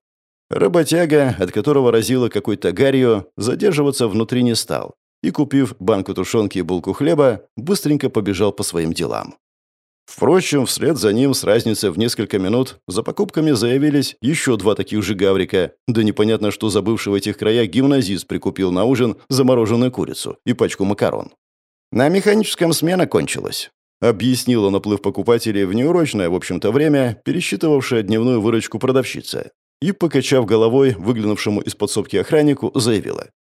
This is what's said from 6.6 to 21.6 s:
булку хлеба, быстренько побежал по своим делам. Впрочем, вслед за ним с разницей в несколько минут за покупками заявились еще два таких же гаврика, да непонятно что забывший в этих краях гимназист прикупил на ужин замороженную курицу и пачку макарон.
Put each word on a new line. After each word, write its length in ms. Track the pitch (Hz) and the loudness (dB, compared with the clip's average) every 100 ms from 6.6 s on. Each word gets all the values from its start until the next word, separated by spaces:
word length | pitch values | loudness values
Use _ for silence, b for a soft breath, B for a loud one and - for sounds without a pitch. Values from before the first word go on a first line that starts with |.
булку 320 | 82 90 90 | -2 -4 -4
хлеба, 480 | 92 143 160 139 104 - - | -2 0 4 4 2 -6 -10
быстренько 520 | 139 202 147 147 135 | -2 -2 0 0 0
побежал 420 | 120 98 92 101 | -2 -2 0 0
по 100 | - | -2
своим 320 | 101 85 82 | -4 -4 -4
делам. 420 | 80 76 53 - - _ _ _ _ _ _ - | -2 -4 -6 -10 -16 _ _ _ _ _ _ -16
Впрочем, 600 | - 120 180 165 147 120 | -2 2 2 2 0 0
вслед 320 | - 127 151 | -2 -2 0
за 160 | 104 | 2
ним 200 | 107 139 | 2 2
с 100 | 127 | 2
разницей 460 | 85 110 113 107 104 | 2 2 2 -2 -2
в 80 | 82 | 0
несколько 400 | 113 - 101 104 | -2 -2 -2 -2
минут 420 | 92 117 127 - - | 0 0 -2 -8 -10
за 160 | 104 | -6
покупками 480 | - - 202 - 156 | -4 -4 -4 0 0
заявились 640 | 127 117 131 151 143 127 - | 2 2 2 2 2 0 -4
еще 360 | 120 - - 113 | -4 -2 0 0
два 180 | 104 101 | 2 0
таких 260 | - 107 | -2 -4
же 140 | 95 101 | -2 0
гаврика, 560 | 98 95 90 98 85 - - | 2 2 2 0 -2 -4 -4
да 160 | 117 | 0
непонятно 480 | 107 101 107 110 104 | 2 2 2 0 -2
что 180 | 98 110 | -2 -2
забывший 440 | 101 95 113 - | 0 0 -2 -2
в 20 | 101 | -2
этих 220 | 104 98 | -2 -4
краях 320 | 107 117 110 | 0 0 0
гимназист 580 | 107 139 139 120 95 - | 0 2 2 0 -4 -6
прикупил 440 | 92 98 92 95 | -8 -6 -2 0
на 120 | 90 | 2
ужин 320 | 110 131 120 - B | 2 2 0 -4 B
замороженную 640 | 131 127 127 107 117 127 | 2 4 4 2 2 0
курицу 460 | 123 78 - - - - | -2 -6 -6 -10 -8 -4
и 80 | |
пачку 300 | 120 98 - 98 | 0 0 0 -4
макарон. 460 | 101 107 53 50 _ _ _ | 0 -2 -2 -8 _ _ _